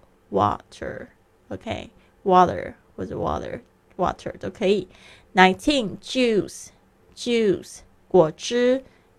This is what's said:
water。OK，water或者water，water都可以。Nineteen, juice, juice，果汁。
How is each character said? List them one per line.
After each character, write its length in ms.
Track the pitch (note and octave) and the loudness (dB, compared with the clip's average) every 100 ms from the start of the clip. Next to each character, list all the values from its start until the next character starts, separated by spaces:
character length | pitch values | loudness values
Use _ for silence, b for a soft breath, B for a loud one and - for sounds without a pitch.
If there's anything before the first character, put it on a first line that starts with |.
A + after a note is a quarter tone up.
| _ _ _ | _ _ _
water。 760 | - G#2 - - - - - - _ _ _ _ | 0 0 -2 -10 -14 -12 -12 -16 _ _ _ _
OK，water 1300 | - A3+ - - _ _ _ G3+ F3+ F3+ - - - _ - | -14 -10 -12 -12 _ _ _ 4 6 6 2 -10 -14 _ -12
或 100 | F#3+ | -10
者 120 | - | -4
water，water 1200 | - D2+ - - - _ _ - E3+ - - - | -4 -4 -8 -14 -16 _ _ -4 -4 -4 -10 -10
都 120 | - | -12
可 180 | - F#3 | -2 0
以。 200 | G#3 F#3 b b b b | 0 -2 b b b b
Nineteen, 640 | F3+ F#3 F#3+ - C#4+ G#3 E3+ | 4 4 4 0 0 -2 -8
juice, 680 | - C4 A#3+ G#3+ - - - _ _ _ _ - | -6 0 2 2 -2 -12 -20 _ _ _ _ -10
juice， 640 | A#3+ A#3 G#3+ - - - - _ _ | -2 0 2 0 -6 -20 -20 _ _
果 240 | F#3 D#3+ | 4 4
汁。 520 | - - A#3+ B3 C4 C4 b b | 0 -4 0 2 2 -4 b b